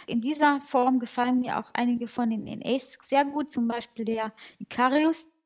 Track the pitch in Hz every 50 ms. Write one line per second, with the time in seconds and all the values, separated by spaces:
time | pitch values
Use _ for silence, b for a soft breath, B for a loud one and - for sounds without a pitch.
0 | B B - 233 220 277 302 294 302 294 285 277 277 - - 262 247 262 262 254
1 | 240 - - 247 240 247 254 254 247 - - - 220 - - - 247 247 240 240
2 | 240 226 - 247 240 226 226 214 - - - - - - 247 269 - - - -
3 | - - 277 277 285 277 285 302 277 294 - 247 233 226 233 233 226 - - -
4 | 220 226 226 220 220 214 - B B B B B 208 - - 247 247 262 269 302
5 | 302 320 320 - - _ _ _ _